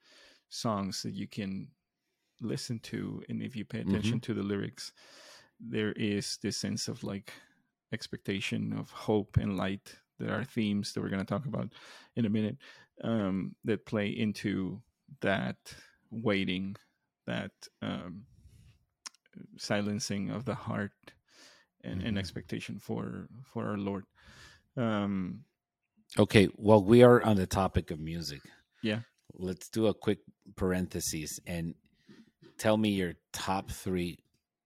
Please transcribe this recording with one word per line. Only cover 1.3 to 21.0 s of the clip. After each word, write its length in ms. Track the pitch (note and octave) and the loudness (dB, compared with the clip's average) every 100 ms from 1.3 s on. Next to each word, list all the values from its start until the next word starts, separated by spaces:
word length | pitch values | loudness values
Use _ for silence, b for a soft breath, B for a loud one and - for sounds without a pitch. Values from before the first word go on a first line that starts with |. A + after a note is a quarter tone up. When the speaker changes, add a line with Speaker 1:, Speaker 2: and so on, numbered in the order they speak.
| - G2 F#2+ - _ _ _ _ _ _ _ | -6 -6 -6 -10 _ _ _ _ _ _ _
Speaker 1:
listen 380 | A2 C3+ - A2+ | -6 -6 -4 -8
to, 420 | - A2 G2 G#2 - | -6 -8 -6 -8 -8
and 120 | A2+ | -8
if 140 | G#2+ G#2+ | -6 -8
you 100 | G2 | -8
pay 140 | A2+ | -6
attention 400 | F#2 G#2+ G#2 A#2 | 0 2 2 0
Speaker 2:
Mm-hmm. 0 | |
Speaker 1:
to 140 | - | -2
the 100 | G#2 | -4
lyrics, 480 | G2 G2+ G#2+ - - - b b b b b _ | -2 -2 -4 -8 -16 -16 b b b b b _
there 320 | A#2 A#2 G#2+ | -6 -2 0
is 440 | - A2 G2+ - - | 0 0 0 -2 -4
this 160 | G#2 - | -4 -4
sense 300 | G2+ G#2 - | -4 -4 -4
of, 160 | A2+ | -6
like, 280 | - G2 - - b b b _ _ | -6 -8 -10 -20 b b b _ _
expectation 800 | A2+ - A#2 - G2 - A2+ G#2+ G#2+ | -10 -8 -10 -4 -4 -2 -2 -2 -4
of 120 | G#2+ | -8
hope 460 | - - G#2+ G2+ - | -10 0 0 4 0
and 200 | A2+ F#2+ | 2 -2
light 380 | F#2+ G2 - - _ _ | -2 -4 -8 -20 _ _
that 100 | A2+ | -4
are 140 | G#2 | -4
themes 500 | A#2+ - G#2+ G2+ G2+ | -4 -2 0 0 -2
that 80 | - | -4
we're 80 | G#2 | -4
gonna 160 | G2 F#2+ | -2 -2
talk 200 | G2+ - | -2 -2
about 280 | G#2+ B2 b b b b - | -4 -6 b b b b -2
in 100 | A2+ | 0
a 40 | |
minute, 280 | A2 G#2+ - b b b - | 2 0 -4 b b b -8
um, 520 | - A2+ G2 F#2+ G2 - | -2 0 2 0 -2 -6
that 220 | - G#2 - | -2 -2 0
play 220 | A2 G2+ | -2 -2
into 720 | - A2 G2+ A2 G2 F#2 F#2+ - _ _ C#3+ | 0 -2 0 -2 -2 -2 -6 -14 _ _ -6
that 360 | G2 G2 A#2+ - - - b b _ | 0 0 0 -6 -14 -20 b b _
waiting, 680 | A2+ A2+ G2+ F#2 F#2 F#2+ G#2 - _ _ _ - | -4 2 2 2 -2 -4 -8 -16 _ _ _ -6
that, 260 | A#2 G2 - - _ | -6 -6 -10 -20 _
um, 440 | G#2+ - F2+ F2 - - - - - - _ _ - - _ - - - | -8 -6 -8 -14 -16 -20 -20 -20 -20 -20 _ _ -20 -20 _ -20 -20 -14
silencing 720 | - G#2 G#2 G#2 - G2+ G2 | -2 0 0 -2 -2 -2 -2
of 160 | G#2+ C3 | -4 -4
the 100 | G2+ | -6
heart 360 | - A2+ G2+ - | -4 -4 -4 -8